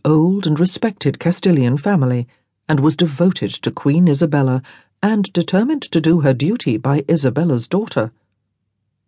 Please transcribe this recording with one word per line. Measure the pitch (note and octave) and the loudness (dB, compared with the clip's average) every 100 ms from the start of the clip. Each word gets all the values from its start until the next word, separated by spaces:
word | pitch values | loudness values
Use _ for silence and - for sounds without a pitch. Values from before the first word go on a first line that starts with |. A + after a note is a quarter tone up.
old | - D#3 E3 G3 F3 | 2 2 2 0 0
and | D3+ | 0
respected | F#3 - A3+ G3+ C#3+ - | 0 0 -4 -2 -4 -2
Castilian | E3+ F3 G3 D#3+ B2 C#3 | -2 0 2 2 2 0
family, | G3+ G3 C3 B2 A#2+ _ _ _ - | 0 0 0 -2 -4 _ _ _ -2
and | D3+ | 0
was | C#3+ D3+ | 2 2
devoted | E3+ C3+ F3 F#3 G#2 | 0 0 0 0 -4
to | - - | -6 -8
Queen | - C#3+ D3+ F3 | -4 0 2 2
Isabella, | C#3+ E3 C#3+ C3+ B2+ - - _ _ | 2 0 0 0 0 -4 -16 _ _
and | G3+ G#3+ G3 | -2 0 -2
determined | - E3+ F#3+ A#3+ D4+ | -4 -2 0 0 -2
to | - E3 | -2 -2
do | D#3 E3+ | 2 2
her | C#3+ | 2
duty | B2+ D3 A#3 - A2 | 0 0 -2 -2 -2
by | C3 C#3+ - | 0 -2 0
Isabella's | E3+ C#3 C3+ E3+ B2+ A#2 | 0 0 0 0 -2 -2
daughter. | F3+ A3 - A2+ - _ _ _ _ _ _ _ _ | -4 -2 -4 -4 -6 _ _ _ _ _ _ _ _